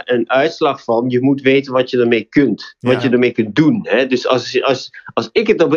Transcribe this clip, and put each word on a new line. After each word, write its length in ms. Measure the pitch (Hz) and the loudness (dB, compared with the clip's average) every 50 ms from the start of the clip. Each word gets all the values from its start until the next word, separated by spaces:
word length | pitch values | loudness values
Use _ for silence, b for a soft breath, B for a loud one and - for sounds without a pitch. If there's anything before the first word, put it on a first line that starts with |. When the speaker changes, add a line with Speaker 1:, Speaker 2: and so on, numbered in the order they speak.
| - | -2
Speaker 1:
een 240 | - 123 123 - - | -2 -2 -2 0 0
uitslag 540 | 123 131 117 120 - - 156 143 131 - - | 0 0 0 0 -2 -2 -2 -2 -2 -2 -4
van, 260 | - 113 117 123 127 | -2 -2 0 0 0
je 120 | 123 123 | 0 0
moet 200 | 127 139 139 135 | 2 0 0 0
weten 320 | 127 131 135 139 135 127 127 | 2 2 2 2 0 0 -2
wat 160 | 131 123 - | -2 -2 0
je 100 | - 123 | 0 0
ermee 240 | 120 117 117 110 107 | 2 2 2 0 -2
kunt, 520 | - - 147 139 117 98 - - - - _ | -2 0 0 2 2 0 -4 -8 -14 -16 _
wat 140 | - 123 131 | -2 -2 0
Speaker 2:
Ja. 80 | 117 | 0
Speaker 1:
je 80 | 131 131 | 0 0
ermee 220 | 120 123 127 120 | 2 2 2 0
kunt 240 | - - 110 104 101 | 0 -2 -4 -2 0
doen, 240 | - 160 147 120 101 87 - | 0 2 2 2 0 -2 -2
hè. 180 | 101 120 135 | 0 0 0
Dus 200 | 127 127 120 - | 0 -2 -2 0
als, 340 | - 127 123 - - - 123 - | 0 -2 -2 -2 -2 -4 -2 0
als, 260 | 135 131 - - - B B B B B | 0 -2 -2 -6 -12 B B B B B
als 160 | B 208 - | B -6 -2
ik 160 | - 233 226 | -2 0 0
het, 180 | - - 160 165 143 151 | 2 2 2 2 2 0